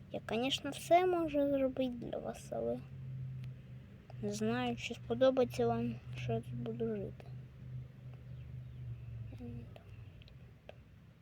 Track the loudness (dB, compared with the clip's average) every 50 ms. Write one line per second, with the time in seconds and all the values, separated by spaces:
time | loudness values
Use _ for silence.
0 | -12 -8 -8 -6 -4 -2 0 0 2 2 0 0 -2 -4 -6 -2 4 8 8 10
1 | 10 8 6 4 4 4 4 4 6 6 6 6 4 4 4 2 2 2 0 -2
2 | -4 -4 -4 -2 -2 -4 -6 -6 -6 -4 -2 0 2 2 0 0 -4 -8 -10 -10
3 | -8 -6 -6 -6 -6 -6 -6 -6 -6 -8 -8 -10 -12 -14 -14 -14 -14 -14 -16 -16
4 | -14 -12 -8 -4 -2 -2 0 0 2 2 2 2 0 0 -2 -2 -4 -6 -6 -4
5 | -2 0 4 8 8 8 10 8 6 4 4 4 4 4 4 4 2 0 -2 -4
6 | -6 -8 -6 -2 0 2 2 2 0 -2 -4 -4 -2 -2 0 0 0 0 0 0
7 | -2 -4 -6 -8 -10 -10 -10 -10 -12 -12 -14 -12 -10 -8 -8 -8 -10 -10 -14 -14
8 | -14 -12 -12 -12 -12 -12 -12 -12 -10 -10 -10 -10 -10 -10 -10 -10 -8 -8 -8 -8
9 | -8 -10 -8 -8 -8 -8 -8 -8 -8 -6 -6 -8 -8 -10 -12 -14 -14 -14 -14 -14
10 | -14 -14 -14 -16 -16 -16 -16 -16 -16 -18 -18 -18 -16 -16 -16 -16 -16 -20 -20 -20
11 | -20 -20 -20 -20